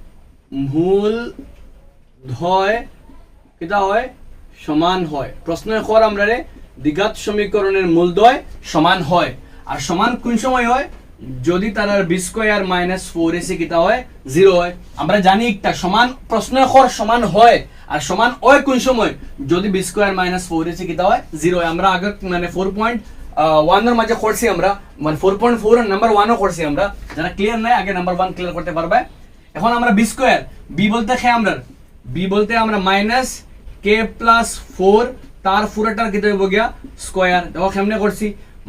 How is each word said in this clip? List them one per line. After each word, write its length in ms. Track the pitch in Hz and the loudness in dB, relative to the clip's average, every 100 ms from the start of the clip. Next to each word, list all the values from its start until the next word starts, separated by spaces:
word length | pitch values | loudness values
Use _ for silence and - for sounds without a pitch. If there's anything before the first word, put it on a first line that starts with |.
| - - - - _ | -20 -20 -20 -20 _
মূলদ্বয় 2250 | 135 139 151 180 196 208 233 240 - - - - - - - _ _ 131 120 170 190 196 233 262 - - - - - - _ | -6 -2 0 2 2 0 -2 -6 -12 -20 -20 -20 -20 -20 -20 _ _ -12 -6 0 2 2 -2 -6 -18 -20 -20 -20 -20 -20 _
কিতা 200 | 170 208 | -4 0
হয়? 300 | 196 214 254 - - - - - - | 2 0 -2 -10 -20 -20 -20 -12 -4
সমান 380 | 151 170 190 | 0 2 0
হয়। 280 | 160 143 123 - | -4 -6 -8 -10
প্রশ্ন 280 | - 165 214 | -8 -8 -4
এখর 300 | 214 214 220 | -4 2 4
আমরারে, 420 | 220 202 190 247 - - - - | 4 2 0 -2 -6 -18 -20 -6
দ্বিঘাত 360 | 143 151 208 - | -4 -2 -2 -4
সমীকরণের 680 | - 208 196 208 196 196 180 | -4 -2 -2 0 0 0 2
মূলদ্বয় 560 | 165 180 175 226 294 - - | 2 2 4 4 4 -4 -16
সমান 380 | - - - 185 | -4 0 2 0
হয়। 320 | 147 175 143 - - - - | 0 0 0 -6 -18 -18 -12
আর 120 | 143 | -8
সমান 380 | - 175 233 247 | -4 0 0 -2
কোন 200 | 240 233 | -2 -2
সময় 300 | 262 254 233 | 0 0 2
হয়? 220 | 262 339 - - - 127 127 | 0 -2 -12 -20 -18 -14 -4
যদি 260 | 127 180 214 | -2 0 -2
তারার 340 | 208 202 202 | -2 0 0
বি 140 | 170 180 | 0 -2
স্কয়ার 480 | - 226 214 208 185 | -4 -2 0 0 0
মাইনাস 440 | 180 180 185 - | -2 -2 -4 -6
ফোর 240 | 170 165 | -2 -2
এসি 220 | 170 170 165 | -2 -4 -6
কিতা 220 | 160 170 | -2 2
হয়? 260 | 170 - - - 131 | 2 0 -4 -16 -2
জিরো 240 | 147 190 175 | 4 6 6
হয়। 200 | 175 175 - - | 0 -6 -14 -6
আমরা 240 | 156 202 | 0 4
জানি 260 | 185 196 233 | 4 4 2
একটা 260 | 202 196 | -2 -4
সমান, 420 | - 180 208 254 - - | -2 0 2 2 -2 -6
প্রশ্ন 280 | 226 - 262 | -4 -2 2
এখর 320 | 262 269 247 | 6 6 6
সমান 360 | - 214 240 | 2 0 0
হয়, 420 | 208 196 233 185 - - - | 2 6 8 6 0 -16 -8
আর 80 | 151 - | -6 -2
সমান 220 | 190 247 254 233 | 0 0 4 4
ওই 100 | 277 269 | 6 4
কোন 120 | 254 262 | 2 2
সময়? 240 | 240 175 - - - 135 | 2 0 -4 -12 -12 -2
যদি 160 | 175 208 | 0 0
বি 60 | 190 185 | -2 -2
স্কয়ার 240 | 208 202 185 | 0 0 0
মাইনাস 240 | 180 180 - | -2 -2 -4
ফোর 120 | 165 165 | -4 -4
এসে 120 | 170 165 | -6 -6
কিতা 140 | 165 185 | 0 2
হয়? 120 | 233 - 156 | 2 -2 -2
জিরো 140 | 165 180 | 0 0
হয়। 100 | 170 | 0
আমরা 140 | 170 190 180 | 0 0 0
আগে 120 | 202 202 190 | -4 -6 -6
মানে 160 | 175 175 | -4 -4
ফোর 140 | 175 190 196 | -4 -4 -2
পয়েন্ট 240 | 233 233 - - - - 156 156 156 | -2 -4 -8 -16 -8 0 2 4 4
ওয়ান 140 | 190 233 | 4 4
এর 60 | 233 | 2
মাঝে 140 | 220 233 | 0 0
করছি 200 | 214 196 233 | -2 0 0
আমরা, 160 | 175 185 196 - - | 2 0 -2 -10 -6
মানে 120 | 151 151 | -4 0
ফোর 120 | 190 196 | 0 2
পয়েন্ট 180 | 240 233 | 0 2
ফোর 120 | 214 240 | 4 4
আর 60 | 214 | 4
নাম্বার 180 | 196 226 208 | 0 4 4
ওয়ান 120 | 214 | 4
ও 20 | 196 | 2
করছি 180 | 196 165 151 | 0 -2 -4
আমরা। 140 | 143 202 - - - | -2 -2 -4 -12 -8
যারা 140 | 175 180 | -6 -2
ক্লিয়ার 220 | 208 226 | -2 0
নাই, 100 | 226 247 | 0 0
আগে 120 | 190 185 | 0 -4
নাম্বার 160 | 180 180 | -2 -2
ওয়ান 120 | 185 180 | -2 -4
ক্লিয়ার 200 | 180 175 | -8 -6
করতে 160 | 165 165 | -6 -4
পারবে। 200 | 165 214 - - - - - 151 | 0 0 0 -10 -20 -20 -16 -2
এখন 120 | 226 233 | 0 2
আমরা 120 | 240 202 | 2 2
বি 60 | 226 | 2
স্কয়ার, 280 | - 247 - - - - 147 | 2 2 2 -2 -16 -10 -2
বি 100 | 208 | 0
বলতে 180 | 233 220 254 | 0 -2 0
খে 80 | 247 233 | 0 2
আমরা, 160 | 196 160 - - - - 123 | 0 -4 -10 -20 -20 -20 -10
বি 100 | 139 190 | -6 -2
বলতে 180 | 208 208 233 | 0 0 0
আমরা 140 | 220 208 185 | 0 0 0
মাইনাস 400 | 196 214 247 262 - - - - - | 0 2 0 -2 -8 -18 -20 -20 -6
কে 120 | 202 214 220 - | 0 0 -2 -2
প্লাস 300 | 226 233 226 - - - | 2 2 0 -8 -12 0
ফোর, 260 | 190 214 240 - - - 196 | 4 4 2 -6 -18 -6 -2
তার 180 | 202 208 | 0 -2
পুরোটার 340 | 214 214 202 226 | -4 -4 -2 -4
কিতা 120 | 202 208 | -2 0
হইব 120 | 196 190 | 0 0
গিয়া 140 | 190 175 - - - - | 0 -2 -6 -18 -16 -8
স্কয়ার। 360 | 190 185 180 175 | -2 2 0 -2
দেখো 160 | - 190 | -4 -2
কেমনে 220 | 196 202 220 | 0 -2 0
করছি, 220 | 202 196 214 202 - - | -2 -2 -6 -8 -18 -20